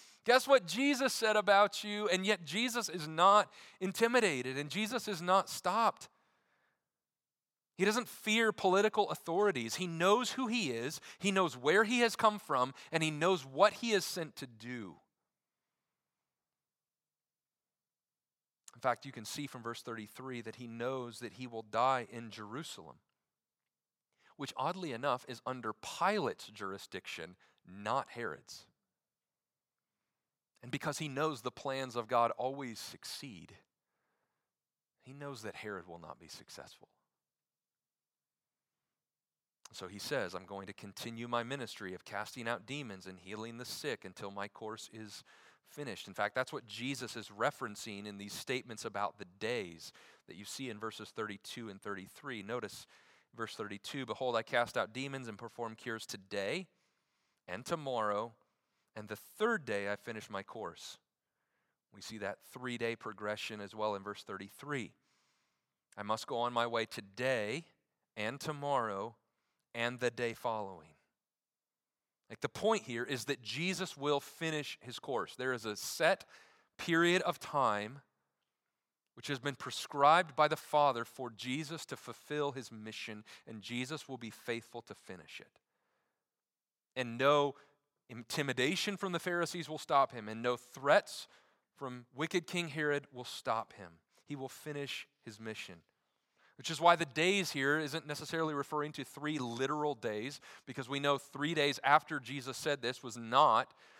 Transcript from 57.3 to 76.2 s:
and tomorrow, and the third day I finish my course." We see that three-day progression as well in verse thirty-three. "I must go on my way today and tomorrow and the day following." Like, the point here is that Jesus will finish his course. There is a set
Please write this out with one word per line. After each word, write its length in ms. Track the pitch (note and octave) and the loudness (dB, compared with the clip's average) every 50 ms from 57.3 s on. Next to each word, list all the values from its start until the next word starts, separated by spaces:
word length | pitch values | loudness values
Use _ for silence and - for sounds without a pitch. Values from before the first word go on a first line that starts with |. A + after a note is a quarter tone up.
| _ _ _ | _ _ _
and 200 | - F2+ G#2 - | -8 -8 -8 -4
tomorrow, 680 | - E3+ D#3+ D3 C#3 B2+ A2+ G#2+ G#2 G2+ G#2 A2+ A#2 A2+ _ _ _ _ _ _ _ _ _ _ _ _ | -4 -4 -4 -2 -2 0 0 2 2 2 0 -2 -4 -8 _ _ _ _ _ _ _ _ _ _ _ _
and 140 | A2 G#2+ G#2 | -14 -10 -10
the 80 | G#2+ | -10
third 480 | - - - - - G#3+ A#3 A3+ F#3 C#3 | -10 -10 -16 -4 0 0 2 2 0 0
day 280 | A#2 G#2 G2+ G2+ G2+ G#2 | -2 -2 0 0 -2 -4
I 40 | |
finish 340 | - - A#2+ A2+ G#2+ G2+ - | -4 -6 -10 -10 -10 -10 -8
my 140 | G#2 G2 G2 | -8 -8 -8
course." 540 | - - A2 G2+ E2+ E2 - - - - - _ _ _ _ _ _ _ _ _ _ _ _ _ _ _ _ _ _ - | -8 -10 -8 -8 -8 -10 -10 -14 -16 -16 -18 _ _ _ _ _ _ _ _ _ _ _ _ _ _ _ _ _ _ -20
We 80 | G#2 | -16
see 180 | - - A2 G#2+ | -14 -12 -8 -6
that 200 | G2+ G2 - - | -6 -6 -6 -8
three-day 560 | - - - B2+ B2 B2+ A#2+ A2+ A#2 A#2 A2+ | -12 -18 -14 -8 -6 -6 -4 -2 -2 -2 -2
progression 640 | - - A2+ G#2 G2 G#2 G#2 G#2+ G#2+ - - A2+ G#2 | -4 -8 -10 -10 -6 -4 -4 -4 -4 -6 -8 -8 -8
as 140 | G2+ G2 A2 | -10 -10 -4
well 220 | G#2+ G#2+ G#2+ G2+ | -2 -2 0 0
in 80 | G2 G2 | -2 -4
verse 180 | G#2 G2+ - - | -8 -10 -10 -10
thirty-three. 720 | - G2+ F#2+ G2+ G2 - - C3+ C#3+ D3 C3 G#2 - - _ _ _ _ _ _ _ _ _ _ _ _ _ _ _ _ _ _ _ _ | -10 -10 -10 -10 -12 -14 -14 -8 -6 -6 -4 -6 -8 -12 _ _ _ _ _ _ _ _ _ _ _ _ _ _ _ _ _ _ _ _
"I 60 | G#2 G2+ | -10 -4
must 240 | G#2 A2 A2 - - | -2 -2 -2 -2 -4
go 100 | C3+ A#2 | -2 0
on 140 | A#2+ A#2+ A#2+ | 0 0 2
my 160 | A#2 A#2+ A#2 | 2 0 2
way 180 | A#2 A2+ A2+ | 2 0 0
today 800 | - - - G#2 G2 G2 A#2+ B2 C3 C3 A2+ G#2 G#2 B2 D#3+ E3 - _ _ _ _ _ _ _ _ _ | -2 -4 -10 -12 -12 -6 -2 0 2 2 2 0 -2 -2 -4 -6 -10 _ _ _ _ _ _ _ _ _
and 240 | A2 G#2 A2+ C3 C#3 | -4 -4 -4 -4 -4
tomorrow 760 | - D#3 D3+ C#3+ C#3+ C#3+ C#3+ B2+ A2+ G#2+ G2 G2 G#2 A#2 A2+ _ _ _ _ _ _ _ _ _ _ _ - | -6 -6 -6 -4 -2 0 2 2 2 2 0 -2 -4 -6 -8 _ _ _ _ _ _ _ _ _ _ _ -4
and 260 | A#2 A#2 A#2+ B2+ A#2+ | -2 -2 -2 0 0
the 100 | B2+ A#2 | 0 0
day 220 | A2+ B2 B2 A#2 A2 | 0 0 -2 -2 -2
following." 640 | - - A#2+ A2+ G#2+ G#2 G2 F#2+ E2 D#2 D#2+ - _ _ _ _ _ _ _ _ _ _ _ _ _ _ _ _ _ _ _ _ _ _ _ _ _ _ _ | -4 -4 -4 -2 -2 -4 -8 -10 -14 -18 -20 -20 _ _ _ _ _ _ _ _ _ _ _ _ _ _ _ _ _ _ _ _ _ _ _ _ _ _ _
Like, 100 | A2+ - | -10 -6
the 80 | - - | -6 -6
point 360 | - - F#3+ A3 A3 G3 - | -4 0 2 2 2 2 0
here 200 | - A#2+ A#2 B2 | -4 -4 -4 -4
is 220 | B2 C#3+ A#2+ A2+ | -4 -4 -4 -2
that 160 | - C#3 B2 A#2 | -4 -4 -4 -6
Jesus 520 | G#2+ A2+ C#3 E3+ F#3 F#3 D#3 F#3 - - | -8 -6 -2 -2 -2 -2 -2 -4 -8 -6
will 260 | C#3+ C#3 D3 D3 C#3 | -4 0 0 0 0
finish 580 | - - - - E3 D#3+ D#3 D3+ C#3+ - - - | 0 -4 -8 -6 -4 -2 -2 -2 -4 -6 -10 -12
his 180 | - A#2+ A#2+ - | -12 -14 -14 -10
course. 380 | - - C3 A2 F2 - - | -8 -4 -2 -2 -4 -4 -6
There 160 | - B2+ C3 B2+ | -4 -2 0 0
is 120 | A2+ A2+ | 0 -2
a 100 | A2 G#2 | -6 -6
set 480 | - - - - - D#3 E3 G3 - | -6 -6 -8 0 2 4 4 4 2